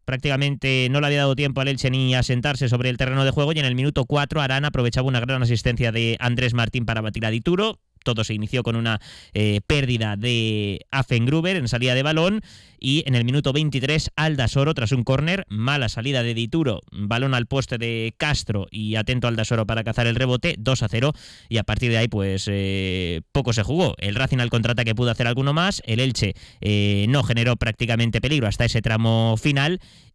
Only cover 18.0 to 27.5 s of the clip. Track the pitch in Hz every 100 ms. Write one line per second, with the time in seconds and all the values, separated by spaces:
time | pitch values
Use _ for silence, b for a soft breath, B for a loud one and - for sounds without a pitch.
18 | 113 - 151 139 - 104 95 107 107 110
19 | 107 127 120 113 110 117 107 113 110 113
20 | 117 117 131 123 175 123 110 131 110 110
21 | 135 151 B B - 113 101 107 123 113
22 | 113 107 98 95 104 101 98 98 95 92
23 | 87 85 - - 123 113 95 156 160 -
24 | 98 104 131 127 120 120 113 117 113 110
25 | 123 110 120 123 135 151 185 190 - 113
26 | 131 113 104 B B B 98 104 101 101
27 | 104 139 107 117 117